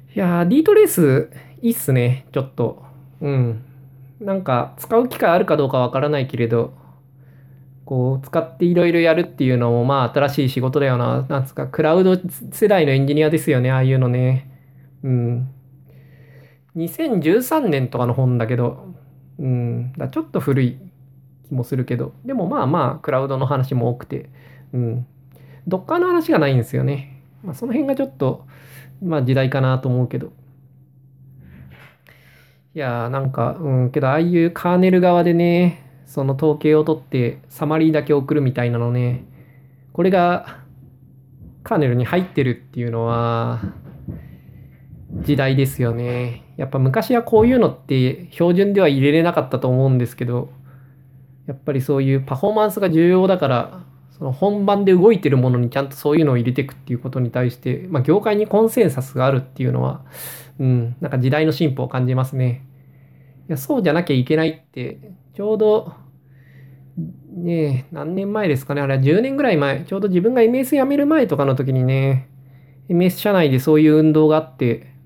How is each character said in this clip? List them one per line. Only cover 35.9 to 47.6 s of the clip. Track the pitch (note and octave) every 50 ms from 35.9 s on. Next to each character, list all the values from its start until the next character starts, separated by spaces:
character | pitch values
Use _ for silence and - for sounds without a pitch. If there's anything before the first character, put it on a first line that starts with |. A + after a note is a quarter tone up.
| - - -
そ | - - D3 C3+
の | C3+ C3+
統 | C3+ D#3+ D#3 D3 D3+
計 | - D3+ D3+
を | D#3 D3+
取 | D#3+ D3+ -
っ |
て、 | - - - B2+ A#2+ A#2 - - - -
サ | - - D#3+
マ | D3 D#3 D#3+
リ | D#3+ D#3+
ー |
だ | D#3 D3 C#3+
け | -
送 | D3 C#3+ C3 - D3+
る | D3
み | C#3 B2+
た | A#2 B2 A#2+
い | A#2+
な | A#2+ A#2
の | A#2+ A#2+
ね、 | B2 B2 B2 B2 B2 - - - - - - - - - - _ _ _ _ -
こ | - - F3
れ | F#3+
が、 | G3 F3+ F3 F3 F3+ - - - - - - - - - - - - - - - - - - - - - - - - - -
カ | - A3+
ー | F3
ネ | C#3+ B2
ル | A#2+
に | B2 B2
入 | - E3+ F3+
っ | F#3
て | - - C#3+ C3
る | B2
っ | A#2+
て | - - - - B2+
い | A#2+
う | A#2+
の | A2+ A2+ A2+
は、 | A#2 A#2 A#2 A#2 A#2 A#2 A2+ A#2 A#2+ A#2+ A2 - - - - - - - - - - - - - - - - - - - - - - - - - - - - - - - -
時 | - - D3
代 | C3 C3+ C3+ C3+
で | C3+ C3+
す | C3+ - -
よ | B2 A#2
ね。 | A2+ A#2+ A#2+ B2 B2 B2 B2 B2 A#2+ - - - -
や | - C#3
っ | C3
ぱ | - C3+
昔 | C3 C3 C3+ A3 - - B3
は | A#3
こ | A#3 - A3+ G#3+
う | A3
い | A#3+ C4
う |
の | B3